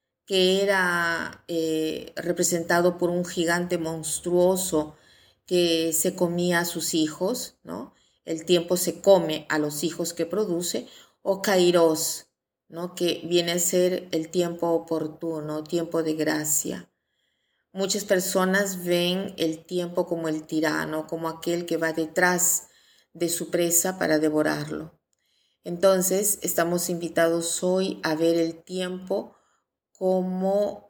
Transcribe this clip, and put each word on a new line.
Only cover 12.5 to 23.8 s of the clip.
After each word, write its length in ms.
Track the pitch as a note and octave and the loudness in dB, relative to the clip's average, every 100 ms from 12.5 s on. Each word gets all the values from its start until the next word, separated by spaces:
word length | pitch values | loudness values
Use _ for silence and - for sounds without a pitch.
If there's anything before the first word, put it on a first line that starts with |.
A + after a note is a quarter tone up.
| _ _ | _ _
¿no? 260 | E3 F3+ | -12 -10
Que 280 | F3 F3 - E3 | -2 -2 -2 0
viene 280 | F3 E3+ | 2 2
a 60 | F3 | 0
ser 480 | F3 F#3 F3+ F#3 - | 0 2 2 0 -4
el 180 | D#3+ D#3+ | -4 -2
tiempo 380 | F3+ E3+ E3+ E3+ | 0 -2 -2 0
oportuno, 920 | E3 D#3+ D#3+ D#3 D#3 E3 D#3 D3+ D#3 | 0 0 -4 -4 -6 -8 -6 -6 -8
tiempo 400 | D#3 E3+ E3 E3 | -4 -4 -2 -2
de 100 | D#3+ | -2
gracia. 760 | D#3 D3+ D3+ D3+ - - F3+ - _ _ _ _ _ _ _ _ | 0 0 -2 -2 -2 -2 -8 -12 _ _ _ _ _ _ _ _
Muchas 320 | F#3+ F#3+ G3+ | -6 -4 -4
personas 800 | G3 F#3+ F3+ F#3+ F#3 G3 G3 F#3 | 0 0 2 0 2 2 0 -4
ven 500 | F3 F3 F3 F#3 G3 - | 0 0 2 -2 -6 -4
el 280 | E3 D#3+ - | -4 -4 -6
tiempo 420 | F3+ F3 F3+ F3 | -6 -2 -2 -2
como 200 | F3 D#3+ | -2 -2
el 160 | D#3 | -4
tirano, 640 | D#3 D#3 D#3 D#3 D#3 D#3 D#3 | -4 0 0 0 -2 -6 -6
como 220 | E3 D#3+ | -6 -6
aquel 360 | D#3+ E3+ E3+ F3 | -4 -4 -2 -2
que 120 | E3 | -2
va 160 | D#3+ | -2
detrás 760 | D#3+ D#3+ - F3+ F3+ - - - _ _ _ _ | -2 -4 2 4 4 2 -2 -6 _ _ _ _
de 160 | - E3+ | -4 -4
su 200 | - E3+ | -2 -2
presa 480 | E3+ E3+ E3+ | 0 2 2